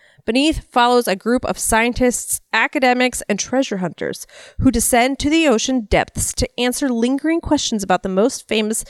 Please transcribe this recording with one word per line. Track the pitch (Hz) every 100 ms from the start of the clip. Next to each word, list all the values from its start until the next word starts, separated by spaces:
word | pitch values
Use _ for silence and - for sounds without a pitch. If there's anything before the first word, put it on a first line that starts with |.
| _ _ -
Beneath | 233 302 302 -
follows | 254 240 247 240
a | 190
group | 220 247 -
of | 190
scientists, | - 220 233 233 254 226 - - -
academics, | 220 240 302 254 247 254 -
and | - 202
treasure | - 254 269 196
hunters | 180 - 73 - - - - -
who | 254
descend | 233 - 240 254 277
to | 285
the | 320 311
ocean | 226 - 262 208
depths | 170 - - -
to | - - -
answer | 247 247 277
lingering | 233 240 269 311 330
questions | - 294 - 220
about | 196 185
the | 190
most | 185 233 - -
famous | 214 214 220 -